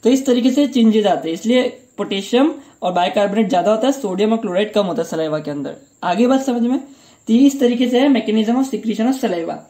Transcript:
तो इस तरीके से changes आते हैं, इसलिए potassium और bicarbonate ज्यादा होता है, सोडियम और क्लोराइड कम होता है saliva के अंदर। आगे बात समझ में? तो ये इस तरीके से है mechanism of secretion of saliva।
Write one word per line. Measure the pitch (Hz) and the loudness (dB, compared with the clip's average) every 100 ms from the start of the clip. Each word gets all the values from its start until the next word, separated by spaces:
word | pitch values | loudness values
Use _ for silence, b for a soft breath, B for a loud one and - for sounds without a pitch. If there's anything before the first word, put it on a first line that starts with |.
तो | 220 | 2
इस | 262 262 | 2 2
तरीके | 247 247 | 2 2
से | 262 285 | 2 0
changes | 254 226 214 202 | 4 4 4 2
आते | 170 160 | 0 -2
हैं, | |
इसलिए | 165 220 254 254 - _ - | -6 0 0 0 -6 _ -10
potassium | 190 196 196 240 294 - B B | -6 -6 -2 0 0 -2 B B
और | 180 | -4
bicarbonate | 175 185 202 202 208 208 | 0 0 0 0 0 0
ज्यादा | 180 202 | 0 2
होता | 220 254 | 2 0
है, | |
सोडियम | 269 208 185 214 | -2 -4 -2 0
और | 226 | 0
क्लोराइड | 220 175 208 | -2 -2 0
कम | 208 190 | 0 -2
होता | 160 | -4
है | 165 | -4
saliva | 160 160 151 | -4 -4 -4
के | 147 | -6
अंदर। | 147 143 - _ _ | -8 -8 -12 _ _
आगे | 175 185 247 | -4 0 2
बात | 269 | 2
समझ | 269 240 | 0 -2
में? | 240 269 - B B B - | 0 -2 -6 B B B 0
तो | |
ये | 226 277 | 4 4
इस | 277 | 4
तरीके | 240 240 240 | 0 2 0
से | 247 | 2
है | 285 | 4
mechanism | 247 - 220 214 247 | 2 2 0 0 0
of | 262 | 0
secretion | 208 220 208 226 | -4 -4 -2 -2
of | 269 | 0
saliva। | 220 175 165 - - | -2 -4 -6 -10 -14